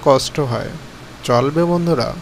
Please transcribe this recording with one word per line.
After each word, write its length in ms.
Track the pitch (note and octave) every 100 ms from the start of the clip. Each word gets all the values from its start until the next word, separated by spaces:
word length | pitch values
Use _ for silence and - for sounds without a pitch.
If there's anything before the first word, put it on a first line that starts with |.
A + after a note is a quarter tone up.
| D#3
কষ্ট 340 | C3 - -
হয়।" 300 | C3+ A2+ - E3 - - - -
চলবে 400 | - A#2+ C3+ D#3
বন্ধুরা, 500 | E3+ F3 E3+ D3 A2+ -